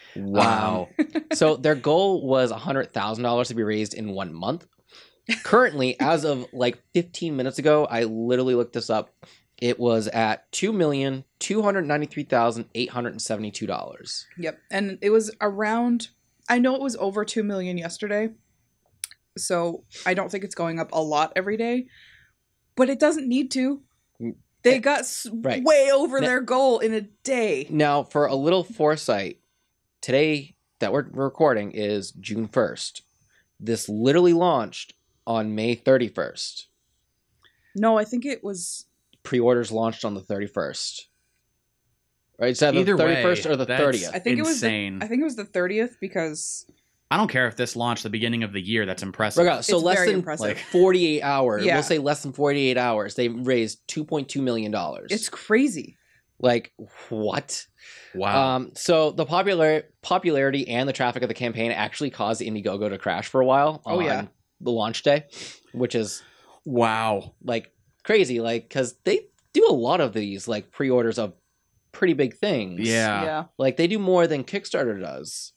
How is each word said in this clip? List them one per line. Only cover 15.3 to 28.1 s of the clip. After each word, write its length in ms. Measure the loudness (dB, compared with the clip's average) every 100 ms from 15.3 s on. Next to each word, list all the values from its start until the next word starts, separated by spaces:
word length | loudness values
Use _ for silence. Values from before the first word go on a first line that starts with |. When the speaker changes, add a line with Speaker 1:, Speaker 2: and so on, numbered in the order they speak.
| -4
Speaker 3:
around, 680 | -4 -2 -2 0 2 0 -2 _ _ _ -2
I 100 | 2
know 160 | 2
it 60 | 2
was 160 | -2 -2
over 280 | -4 -2
two 200 | -4 -2
million 320 | -2 -2 -4 -6
yesterday, 520 | -8 -8 -4 -2 -2 -6 _ _ _ _ _ _ -16 -16 _ -12
so 480 | -4 -2 -2 -4 -14 -6 -2
I 80 |
don't 160 | -2 -2
think 120 | -6
it's 100 | -8
going 260 | -4 -4 -4
up 100 | -4
a 80 | -2
lot 320 | 0 0 0 0
every 200 | -2 -2
day, 300 | -2 -2 -4 -14 -20 -20 _ _ _ _ _
but 140 | 2 2
it 100 | 4
doesn't 300 | 2 2 0
need 220 | 0 0
to. 300 | 0 -2 -2 -8 _ _ _
Speaker 2:
Mm. 140 | -10 -10 _ _
Speaker 3:
They 140 | 2 4
Speaker 2:
Eh, 20 |
Speaker 3:
got 220 | 2 0
s-, 280 | -2 -8 -10
Speaker 2:
right. 300 | -6 -2 0
Speaker 3:
way 280 | 4 6 6
over 280 | 4 2 0
Speaker 2:
Now 60 | 0
Speaker 3:
their 140 | 0
goal 380 | 0 2 4 2
in 120 | 0
a 100 | -2
day. 640 | -6 _ -4 0 0 -2 -2
Speaker 2:
Now, 320 | 2 2 2
for 240 | 0